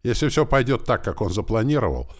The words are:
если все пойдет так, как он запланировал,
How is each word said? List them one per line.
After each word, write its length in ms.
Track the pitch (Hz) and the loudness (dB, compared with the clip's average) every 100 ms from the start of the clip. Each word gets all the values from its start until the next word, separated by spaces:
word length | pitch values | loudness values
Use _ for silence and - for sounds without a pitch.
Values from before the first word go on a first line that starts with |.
если 280 | 120 113 151 | -2 0 2
все 160 | - | 2
пойдет 400 | 147 135 127 127 | 4 2 2 0
так, 180 | - 113 | 0 -2
как 180 | - - | -2 -2
он 100 | 101 | -2
запланировал, 800 | 95 - 110 120 147 104 64 - | -2 0 0 2 2 0 -2 -6